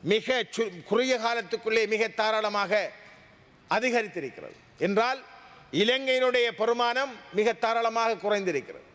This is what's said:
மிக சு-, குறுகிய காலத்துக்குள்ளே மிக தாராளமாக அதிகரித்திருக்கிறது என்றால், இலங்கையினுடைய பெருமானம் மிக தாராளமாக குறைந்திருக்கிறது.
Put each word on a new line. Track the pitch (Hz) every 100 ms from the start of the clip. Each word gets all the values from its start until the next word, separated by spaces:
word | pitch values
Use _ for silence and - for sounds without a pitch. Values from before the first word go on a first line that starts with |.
| 156
மிக | 214 220 254 208 -
சு-, | 226 180 -
குறுகிய | 208 262 247 226
காலத்துக்குள்ளே | 233 180 220 220 226 214
மிக | 214 220 202
தாராளமாக | 220 220 214 202 196 208 165 - - - - - - - - 202
அதிகரித்திருக்கிறது | 247 233 214 165 135 - 76 - - -
என்றால், | 180 202 240 269 - - - - -
இலங்கையினுடைய | 143 220 262 269 254 254 247 233 202
பெருமானம் | 220 240 240 240 277 226 - 185
மிக | 214
தாராளமாக | 220 226 226 233 226 226 202
குறைந்திருக்கிறது. | 202 208 190 143 117 - -